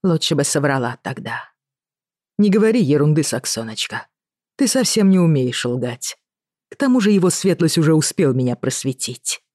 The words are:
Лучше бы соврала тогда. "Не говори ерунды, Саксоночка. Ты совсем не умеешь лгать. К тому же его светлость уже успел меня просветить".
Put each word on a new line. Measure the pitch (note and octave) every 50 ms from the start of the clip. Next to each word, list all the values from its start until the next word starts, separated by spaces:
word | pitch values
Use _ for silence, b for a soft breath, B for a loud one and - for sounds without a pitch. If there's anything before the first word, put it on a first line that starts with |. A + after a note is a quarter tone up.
| -
Лучше | F#3 E3 D#3 - - -
бы | C#3 C#3+
соврала | - - D#3 C#3 C#3+ C3+ C3+ A#2+ A#2+ A#2 _
тогда. | _ - C3 - - A2+ - - - - _ _ _ _ _ _ _ _ _ _ _ _ _ _ _ _ _
"Не | - G#3 G#3
говори | F#3 A3 G#3 A3 A3 B3+
ерунды, | F#3 B2+ D3 D3 D3 D3+ D3+ D#3 E3+
Саксоночка. | - - A#2+ - - - A#2 A2+ A2 A2 - - - - - - _ _ _ _ _ _ _ _ _ _
Ты | - C#4
совсем | G#3+ - C4 A#3 - - A3 G3+ F#3+
не | F#3+
умеешь | F#3 F3 E3 D#3 C#3 B2+ B2 B2 - -
лгать. | B2 A#2+ C3 B2 B2 A#2 - - - - _ _ _ _ _ _ _ _ _ _ _
К | -
тому | _ C#4 C4 B3 B3+
же | G3 G#3
его | G#3 G3 E3+ F3+
светлость | - - - F#3+ E3+ - D#3 D#3+ - E3+
уже | D#3 D#3 D#3+
успел | D#3 D3+ - - - F3 C#3 B2
меня | C3 B2+ B2 A#2+
просветить". | _ - C3 - - - C3+ B2+ - - - B2 - _ - - - _ _